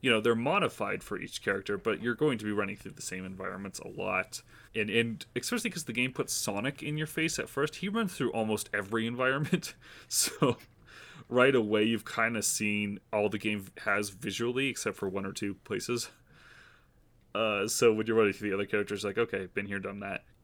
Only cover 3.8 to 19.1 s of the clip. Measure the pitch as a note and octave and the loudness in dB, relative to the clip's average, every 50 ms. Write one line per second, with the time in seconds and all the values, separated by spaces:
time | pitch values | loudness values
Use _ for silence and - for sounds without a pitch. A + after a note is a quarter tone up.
3.8 | - - - - G2 G2 G2 F#2 F#2 - - - - - - - - - - A2+ | -12 -10 -8 -4 -4 0 0 0 -2 -2 -8 -14 -14 -14 -20 -20 -20 -8 -2 -2
4.8 | G#2+ G#2 F#2+ A#2 A#2 A#2 A2+ - - - - B2 - - - A#3+ - A3+ - F3 | -2 2 2 2 2 2 -2 -6 -10 -6 -6 -6 -4 -2 -2 -2 -2 -4 -4 -6
5.8 | - - A#2 A#2+ B2 C3 B2+ - C3 - - - - - G2+ G2+ G#2+ C3 C#3+ - | -8 -6 -2 -2 -2 -2 -2 -4 -4 -2 -2 -2 -2 -2 -2 -2 -2 -4 -4 -4
6.8 | - D3 D3+ D3+ D#3+ D3+ - - D#3+ D#3+ - - - - - - C#3 D3+ - - | -6 -4 -4 -4 -4 -4 -2 -2 -2 0 0 -2 -6 -4 -2 -2 -2 -2 -2 -4
7.8 | - G3 G3+ A#3 A3+ F#3+ - - C#3 A#2 - A2+ A2 G#2+ G#2+ G#2 - - - G#2 | -6 -4 -2 -2 -2 -2 -2 0 -2 0 2 0 0 2 0 -2 -2 -2 -4 -4
8.8 | G2+ F#2 A2 A2+ A2+ A#2 A#2+ B2 B2+ B2+ C3+ C#3+ D3+ D#3 - F3 - - - - | -2 0 0 0 0 0 -2 0 2 2 2 2 2 0 0 0 0 -4 -12 -14
9.8 | - - - - - - - - - - - - - C3+ A#2+ - - - - - | -20 -20 -20 -20 -12 -2 0 2 2 2 2 2 2 2 2 0 -6 -20 -20 -20
10.8 | - - - - - - - - - _ A#2+ B2 B2+ C3+ C3+ B2+ A2 G#2 G#2 G#2 | -20 -20 -20 -20 -20 -20 -20 -20 -12 _ 4 6 8 8 8 6 4 6 4 4
11.8 | G#2+ A2+ A2+ A2 - - - - A2+ A2+ A#2 A2 G#2 - - - G#2+ G#2 G#2 G#2 | 4 4 2 0 -2 -4 0 0 2 2 2 0 0 0 0 0 0 0 0 0
12.8 | G#2 G2+ G2+ G2+ _ _ - G#2+ G#2 G#2 G2 G#2+ - G#2+ G#2 G#2 G2 F#2+ - - | 0 -2 -4 -6 _ _ 0 2 2 2 2 0 -2 0 -2 -2 -4 -8 -14 -6
13.8 | - A2 G2+ G2+ G#2 G2+ G2+ - - G#2 F#2+ - A#2 A#2 B2 B2+ C3+ C3+ - - | 0 0 2 2 0 -2 -6 -8 -8 -6 -4 -2 -2 -2 0 0 0 -2 -2 -2
14.8 | - A2 G2 - - G2 F#2 G2 G2 G2 G2 - - G2+ G2 - _ - A2 G#2 | -4 -4 -4 -2 -4 -2 -2 -2 -4 -4 -6 -4 -4 -4 -6 -6 _ -6 -4 -4
15.8 | - - A#2+ A#2+ - - - - - _ - - - - - - - - - - | -2 -2 -2 -2 -2 -6 -10 -20 -20 _ -20 -20 -20 -20 -20 -20 -20 -20 -20 -20
16.8 | _ _ _ _ _ _ _ - _ _ _ G#2+ A2+ A2 G#2+ G2+ G2 A2 - - | _ _ _ _ _ _ _ -20 _ _ _ 0 2 2 2 2 0 0 2 6
17.8 | - A#2 A2 G#2+ A2 A2 A2+ A2+ A2 G#2 F#2+ - G#2 G#2 F#2+ G2 G2+ G2 - G#2 | 6 6 6 6 2 2 6 6 6 6 4 2 -2 -2 0 0 -2 0 0 0
18.8 | G2+ - G#2 G2 G2+ G2+ | 0 0 -2 -2 -2 -2